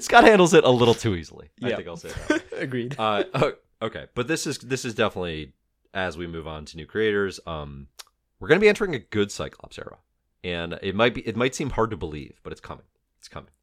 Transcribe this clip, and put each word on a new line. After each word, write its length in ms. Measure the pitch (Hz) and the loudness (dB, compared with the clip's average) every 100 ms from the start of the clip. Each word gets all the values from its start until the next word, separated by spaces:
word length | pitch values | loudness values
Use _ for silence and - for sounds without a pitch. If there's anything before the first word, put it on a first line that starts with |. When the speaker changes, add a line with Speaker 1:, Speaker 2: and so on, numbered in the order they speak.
Speaker 1:
Scott 200 | - 240 | 6 8
handles 300 | 226 208 170 | 10 8 8
it 100 | 160 | 8
a 60 | 131 | 6
little 240 | 123 120 | 6 4
too 220 | 110 113 | 4 0
easily. 340 | 87 76 - 73 _ | -4 -8 -16 -20 _
I 60 | 120 | -6
Speaker 2:
Yeah. 60 | |
Speaker 1:
think 120 | 101 87 | -6 -8
I'll 100 | 85 | -14
say 120 | - - - | -14 -6 -2
that. 160 | 311 - | -2 -4
Speaker 2:
<laughs> 60 | - | -8
Agreed. 380 | 135 127 120 135 | -6 -4 -6 -2
Speaker 1:
Uh, 260 | 110 104 95 | 0 0 0
o-, 200 | 135 147 - _ _ | 0 0 -2 _ _
okay, 240 | 110 80 67 | -10 -8 -8
but 120 | - 120 | -6 -4
this 200 | 160 156 | -4 -4
is, 100 | 127 | -8
this 260 | 120 131 | -6 -6
is 100 | 127 | -4
definitely, 580 | 110 104 95 87 78 71 _ _ _ _ | -2 -2 -2 -6 -6 -10 _ _ _ _
as 240 | 95 90 82 | -6 -6 -6
we 100 | 85 | -10
move 200 | 82 78 | -10 -10
on 180 | 78 | -12
to 120 | 76 82 | -14 -16
new 80 | |
creators, 540 | 73 110 110 101 98 - | -8 -2 0 0 -2 -6
um, 420 | 85 80 71 69 69 - - _ _ _ | -10 -10 -10 -14 -18 -20 -20 _ _ _
we're 80 | - | 0
gonna 120 | 170 | 4
be 80 | 214 | 4
entering 260 | 208 202 | 4 -2
a 40 | 135 | -6
good 320 | - 107 101 | -4 -2 -2
Cyclops 460 | - 76 - - - | -4 -10 -12 -20 -18
era, 200 | - - _ _ _ _ | -18 -20 _ _ _ _
and 340 | 90 87 85 82 | -8 -6 -6 -6
it 140 | 98 | -4
might 180 | 95 120 | 2 0
be, 80 | 107 | 0
it 140 | 117 113 | -6 -2
might 180 | 127 | -2
seem 140 | - 139 | -4 -6
hard 220 | - 110 | -2 -2
to 60 | 101 | -4
believe, 420 | 82 76 67 _ | -10 -12 -14 _
but 80 | - | -18
it's 100 | 78 | -16
coming. 240 | - 78 _ _ _ _ | -16 -18 _ _ _ _
It's 80 | - | -20
coming. 200 | 76 69 _ | -18 -18 _